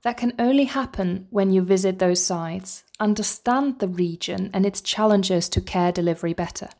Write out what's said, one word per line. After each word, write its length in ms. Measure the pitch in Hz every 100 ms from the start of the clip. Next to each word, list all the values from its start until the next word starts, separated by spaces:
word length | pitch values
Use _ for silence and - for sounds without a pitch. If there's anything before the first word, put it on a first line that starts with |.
that 140 | 240 233
can 160 | 240 -
only 280 | 240 277 269
happen 600 | 277 262 - 180 185 185
when 220 | 202 196
you 100 | 190
visit 380 | 180 190 190 185
those 240 | 180 180
sites, 600 | - 175 165 175 - - _ -
understand 800 | 214 208 214 - - 254 285 262
the 80 | 190
region 640 | 180 175 170 - - 190
and 120 | 196 196
its 160 | 196
challenges 680 | - - 214 202 190 185 170
to 120 | -
care 300 | - 180 175
delivery 420 | 175 170 165 170
better. 360 | 170 170 - - -